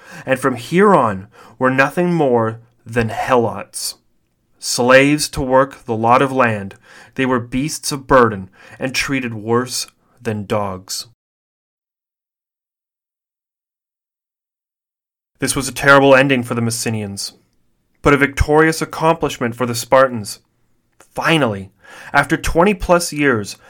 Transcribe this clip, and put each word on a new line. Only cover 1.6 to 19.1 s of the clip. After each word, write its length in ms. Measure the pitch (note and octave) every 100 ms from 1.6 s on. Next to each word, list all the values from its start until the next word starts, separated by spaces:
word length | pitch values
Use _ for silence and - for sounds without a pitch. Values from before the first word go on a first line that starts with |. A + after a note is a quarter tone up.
| B2+
nothing 440 | C3 C#3 - F3
more 480 | E3+ C#3+ A#2+ A2 A2+ _ _ -
than 240 | A#2 A2+
helots, 840 | - - B2+ A2+ G2 - - - - _ _ _ _ _ _
slaves 640 | - - B2 C3 C#3 D3 D3
to 140 | -
work 440 | C3+ C3 C3+ - -
the 100 | A2
lot 260 | A#2 B2+
of 100 | C#3
land. 440 | C3 A#2+ G#2+ G2 - _ - - -
They 100 | C3
were 140 | B2+
beasts 520 | A#2+ B2+ D3 - -
of 140 | D3 A#2+
burden 420 | C3 A#2 G2+ F#2 _ - -
and 160 | C3
treated 400 | B2+ - C#3 B2+
worse 540 | A2+ A2 A#2 B2+ - - _ _ _
than 240 | A#2+ G#2+ F#2+
dogs. 600 | A2 G2+ F#2 G2 - - _ _ _ _ _ _ _ _ _ _ _ _ _ _ _ _ _ _ _ _ _ _ _ _ _ _ _ _ _ _ _ _ _ _ _ _ _ _ _ _ _ _ _
This 160 | C3 C#3
was 120 | C3
a 60 |
terrible 400 | A#2 C#3+ C#3 C#3
ending 300 | C3 C#3 C3
for 100 | A#2
the 80 | A#2+
Messenians, 720 | A#2 A#2 A#2+ A2 G#2 G2 - - _ _ _ _ _ _
but 100 | D3+
a 40 | C#3+
victorious 680 | C#3 - - D3+ D#3+ D#3+
accomplishment 720 | D3 - D#3+